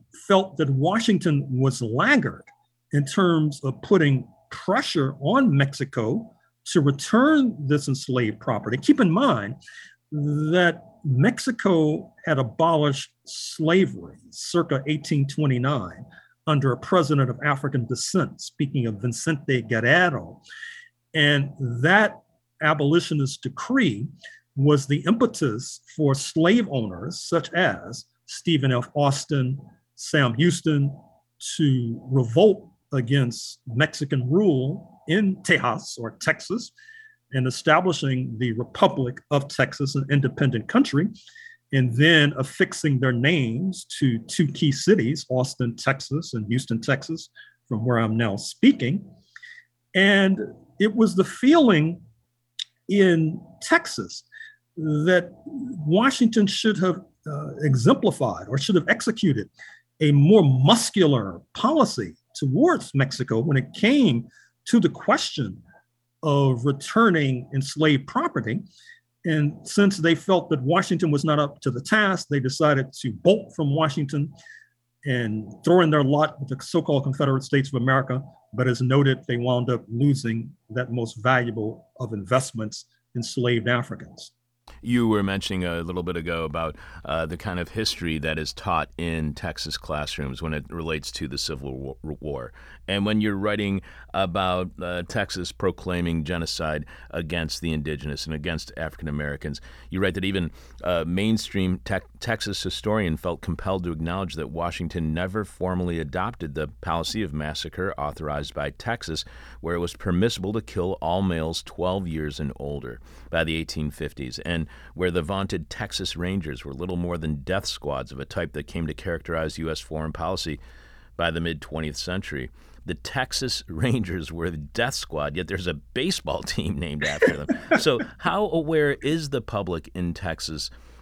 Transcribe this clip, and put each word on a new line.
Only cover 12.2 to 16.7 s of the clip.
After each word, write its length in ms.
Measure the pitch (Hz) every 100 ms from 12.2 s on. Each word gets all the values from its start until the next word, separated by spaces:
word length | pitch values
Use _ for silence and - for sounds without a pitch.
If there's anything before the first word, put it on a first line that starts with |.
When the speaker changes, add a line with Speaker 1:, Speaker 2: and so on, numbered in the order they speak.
| -
Speaker 1:
had 140 | 135
abolished 720 | 117 - 165 160 147 139 - _ -
slavery 920 | - - - 160 185 165 95 85 - -
circa 500 | - - 175 165 135 139
eighteen 400 | 151 - 147 139
twenty-nine 760 | - 147 123 131 139 90 - - - _ _ -
under 240 | 147 135